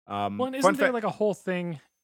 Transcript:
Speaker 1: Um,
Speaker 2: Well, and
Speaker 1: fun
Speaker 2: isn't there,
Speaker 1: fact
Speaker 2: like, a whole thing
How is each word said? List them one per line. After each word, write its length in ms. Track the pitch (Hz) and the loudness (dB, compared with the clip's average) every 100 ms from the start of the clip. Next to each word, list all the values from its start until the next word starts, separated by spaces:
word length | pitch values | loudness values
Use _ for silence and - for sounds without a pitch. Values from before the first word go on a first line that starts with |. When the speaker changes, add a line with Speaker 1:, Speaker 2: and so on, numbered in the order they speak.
| - | -8
Speaker 1:
Um, 320 | 101 101 101 | -2 -2 -2
Speaker 2:
Well, 80 | 262 | -2
and 60 | 262 | 2
Speaker 1:
fun 20 | |
Speaker 2:
isn't 160 | 185 190 | 4 4
there, 100 | 196 | 2
Speaker 1:
fact 80 | |
Speaker 2:
like, 100 | 240 | 0
a 60 | 214 | -4
whole 240 | - 214 | -2 -2
thing 460 | 175 - 180 175 156 - _ | -2 -4 -4 -4 -8 -14 _